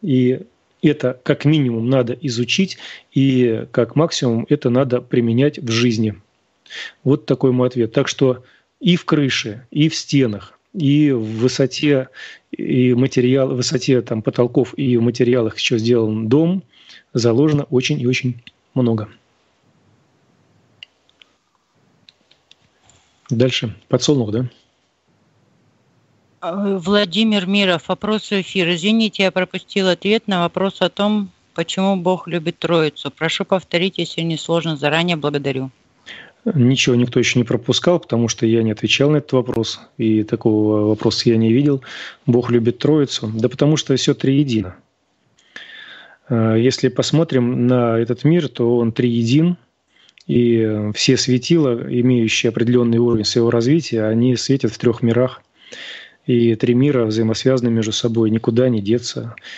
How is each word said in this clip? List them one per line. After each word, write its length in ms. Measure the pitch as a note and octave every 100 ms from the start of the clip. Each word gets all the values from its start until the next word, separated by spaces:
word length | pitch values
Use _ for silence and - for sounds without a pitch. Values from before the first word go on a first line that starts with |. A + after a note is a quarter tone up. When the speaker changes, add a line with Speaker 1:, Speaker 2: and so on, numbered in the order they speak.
Speaker 1:
и 400 | G3 B2+ B2 C3 F#3+ _ _ _
это 360 | D3+ D3 B2+ B2+
как 220 | - C#3+ C#3+
минимум 440 | D#3 C3 A2+ A#2
надо 240 | C3+ A#2+ A#2+
изучить, 560 | C#3 A#2 A#2 - F#3+ - - - -
и 520 | - C3+ B2+ B2 A2 -
как 240 | - A#2 -
максимум 500 | E3 - C3 A#2 -
это 200 | D3 C3
надо 320 | B2 C3+ B2
применять 580 | - B2+ A#2 A2+ C#3+ D3+
в 120 | A#2
жизни. 440 | A2+ B2 A2 A2 G2+ _ _ _ _ - - - -
Вот 220 | - D3 -
такой 260 | C3+ C3+
мой 160 | B2+ B2
ответ. 240 | B2+ A#2
Так 140 | C#3 C3
что 340 | - C3+ A#2+ - _ _ _
и 140 | G#3+ F3
в 80 | -
крыше, 600 | D3+ C#3 - A#2 G#2 -
и 180 | D3+ D#3
в 60 | -
стенах, 640 | - C#3+ B2+ G2+ - _ _
и 380 | G3+ C#3 C#3+ D3+
в 120 | B2+ A2 A2
высоте, 680 | B2 - C3 - D3 C#3 C3 - - - _
и 420 | - - B2+ B2
материал, 560 | B2 C3 B2+ B2 C3+ C3+
в 60 | C3
высоте 440 | B2 C#3+ - B2+
там 200 | - A2+
потолков, 520 | - - B2 C3 A#2+ -
и 200 | C3+ A#2+
в 40 |
материалах 560 | A#2 A#2+ A#2+ B2+ A2 -
еще 200 | - A#2+
сделан 520 | A2+ A#2+ A2 G#2+ A2
дом, 340 | C#3 E3 F#3+ - _ - - _
заложено 520 | C3 A#2 A#2 D3+ D3 C#3
очень 280 | B2 B2+ D3+
и 60 | B2
очень 340 | B2+ C3 B2 - - _ C3
много. 320 | A#2+ A2+ G#2 - _ _ _ _ _ _ _ _ _ _ _ _ _ _ _ _ - _ _ _ _ _ _ _ _ _ _ _ _ _ _ _ _ _ _ _ _ _ _ _ -
Дальше. 460 | A2+ B2+ - A2 F2+ -
Подсолнух, 420 | B2+ - C#3+ A2
да? 180 | G#2+ B2+ - _ _ _ _ _ _ _ _ _ _ _ _ _ _ _ _ _ _
Speaker 2:
А, 360 | F3+ F#3 G3+ G3
Владимир 680 | E3 G#3 G3+ F3+ A3 G#3 F3+
Миров, 400 | G3+ G3 E3+ -
вопрос 400 | F3+ G3+ G#3+ -
в 40 |
эфир. 360 | G3+ F3 G3 E3+
Извините, 540 | F3 F#3 A3+ A3 -
я 80 | F#3+
пропустил 560 | F#3+ F3+ F#3+ - G3+ F#3+
ответ 400 | F3 G3 A3 -
на 140 | F#3
вопрос 400 | E3+ - F#3+ -
о 80 | F3+
том, 420 | - G3+ G#3 F#3+ - _ -
почему 400 | E3+ - F#3+ F#3+
Бог 300 | F3 F3+ -
любит 320 | E3+ E3 -
Троицу. 520 | D#3+ E3+ D#3 - C#3+
Прошу 320 | - D#3+ - F#3+
повторить, 520 | F#3+ - E3+ F#3+ -
если 240 | E3+ -
не 160 | E3 D#3+
сложно, 400 | - E3+ E3 D3+
заранее 380 | D3 D#3 F3 E3
благодарю. 540 | C#3+ C#3+ C#3 C3 C3 - _ _ - - - _ -
Speaker 1:
Ничего 500 | F3 B2 C3 - A#2+
никто 240 | A#2+ B2+
еще 200 | A#2 B2+
не 40 | A#2
пропускал, 540 | A2 - B2 - F3
потому 300 | - A#2 A#2
что 160 | - A2+
я 180 | A#2
не 80 | A2+
отвечал 380 | G#2 G#2+ - C#3
на 80 | D3+
этот 160 | C#3+
вопрос, 480 | C3 B2 A#2 A2 - - -
и 260 | A2+ A2
такого 640 | G#2+ A2 A2+ G#2+ G#2+ G#2+ G#2
вопроса 420 | A2 A#2+ - B2
я 80 | A2+
не 140 | A2+
видел. 300 | A#2+ D3 C#3 - - - - -
Бог 260 | A#2+ A#2+
любит 260 | A#2+ A#2 A#2
Троицу. 500 | - D#3 C#3 - G#2+
Да 160 | A2 A#2+
потому 260 | - D3 D3+
что 180 | - C3
все 180 | -
триедино. 640 | C#3 C3+ C#3 C#3+ A2 F#2 - _ _ _ _ _ _ _ - - - - - - - -
Э, 260 | A#2 A2 A2
если 300 | B2 - C3
посмотрим 800 | - B2+ C#3+ E3 C3 A#2+ B2+ B2
на 300 | B2+ A#2+ A2+
этот 240 | A#2 B2
мир, 240 | D3 F3 D3+
то 300 | - A#2 A#2+
он 140 | A#2
триедин, 640 | A2+ B2 A#2 A2+ C#3 E3+ F3 _ _ _ _ _ _ -
и 640 | A#2 A#2+ A#2 A2 G#2+ G#2+
все 240 | G#2+ - C3
светила, 560 | - B2+ - E3+ C#3+ A#2 C3+ A#2+
имеющие 480 | B2 B2 A2+ - A#2+
определенный 500 | A2+ A#2 B2 A#2 A#2
уровень 260 | A#2+ A#2 G2+
своего 240 | B2 A#2
развития, 520 | A#2 A#2 E3 - A#2
они 320 | A2 A2+ B2 A#2+
светят 340 | - C3+ A#2+
в 60 | -
трех 240 | B2 A2+
мирах. 380 | A#2 A2+ B2+ - _ _ - - - - - _ -
И 280 | B2 A#2 A2
три 180 | A#2+ A#2+
мира 300 | C#3+ C3 A2+
взаимосвязаны 640 | A2 A2 A2 C3 C3 A#2+
между 220 | A2+ A2
собой, 360 | A2 B2 A2+ A2
никуда 380 | A2 - A2+ B2+
не 120 | A2+
деться 540 | G2 A#2+ A#2+ B2+ A#2 A#2 -